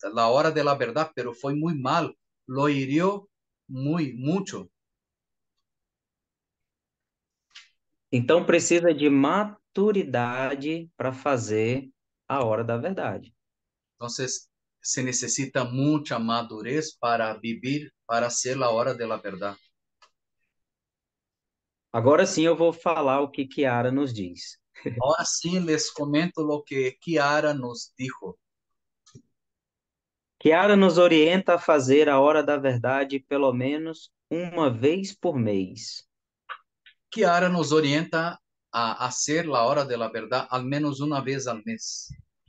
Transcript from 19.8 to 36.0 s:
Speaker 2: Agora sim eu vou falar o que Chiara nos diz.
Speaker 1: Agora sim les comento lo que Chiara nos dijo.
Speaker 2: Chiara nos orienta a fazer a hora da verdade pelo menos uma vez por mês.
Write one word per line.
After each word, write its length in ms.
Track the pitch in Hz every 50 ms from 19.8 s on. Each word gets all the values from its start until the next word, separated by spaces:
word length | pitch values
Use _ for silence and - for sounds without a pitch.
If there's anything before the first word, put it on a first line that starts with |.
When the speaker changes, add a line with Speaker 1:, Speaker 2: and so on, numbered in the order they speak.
| _ _ _ _ _ _ _ _ _ _ _ _ _ _ _ _ _ _ _ _ _ _ _ _ _ _ _ _ _ _ _ _ _ _ _ _ _ _ _ _ _ _
Speaker 2:
Agora 340 | - 117 113 135 147 165 196
sim 180 | 190 - 156 160
eu 120 | 165 165
vou 160 | 151 170 170 160
falar 480 | - - 180 165 156 147 135 131 143
o 100 | 143 139
que 160 | - - 135 131
Chiara 440 | - 151 143 127 120 120 120 127
nos 220 | 131 139 143 131 117
diz. 460 | 107 92 87 87 - - - - _ _ _ _ - -
Speaker 1:
Agora 400 | - 120 117 123 139 160 170 165
sim 340 | - - - - 170 180 185
les 300 | 175 160 156 151 151 -
comento 540 | - - 147 143 147 151 170 175 - 165 156
lo 200 | 151 147 147 -
que 340 | - 139 135 131 127 131 _
Chiara 520 | - 170 165 147 143 143 147 151 151 151 147
nos 400 | 139 127 120 120 117 - - _ -
dijo. 400 | 131 127 - - - 92 90 _ _ _ _ _ _ _ _ _ _ _ _ _ _ _ - - - _ _ _ _ _ _ _ _ _ _ _ _ _ _ _ _ _ _ _ _ _ _ -
Speaker 2:
Chiara 340 | - 156 156 175 196 208 208
nos 220 | 202 196 185 160 170
orienta 580 | 175 175 165 156 151 160 180 190 190 - 175
a 40 | 175
fazer 480 | - - 160 147 127 127 135 147 151 147
a 100 | 139 135
hora 240 | 139 147 156 151 147
da 140 | 147 147 139
verdade 600 | 135 135 123 117 113 123 131 139 139 135 139 135
pelo 320 | - - 143 139 143 131 123
menos 580 | 123 127 135 147 151 160 160 160 - - - _ _ _ -
uma 400 | 147 170 180 170 175 170 156 131
vez 460 | 117 110 127 147 170 196 196 190 -
por 220 | - - 175 156 127
mês. 720 | 110 107 101 95 92 92 - - - - - -